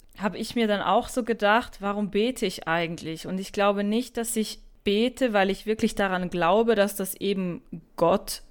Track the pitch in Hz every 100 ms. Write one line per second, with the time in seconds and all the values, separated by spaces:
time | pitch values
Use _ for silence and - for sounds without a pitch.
0 | - - 196 175 220 240 214 202 - 208
1 | 240 262 226 226 202 226 - - 202 202
2 | 202 202 233 262 190 - - 170 165 170
3 | 156 160 - 190 196 202 202 202 202 220
4 | 254 240 226 220 214 - - - 208 202
5 | 247 - 254 208 190 196 208 220 220 -
6 | 196 180 180 180 165 208 233 208 202 202
7 | 185 - 196 196 180 165 - 170 - -
8 | 165 - - - -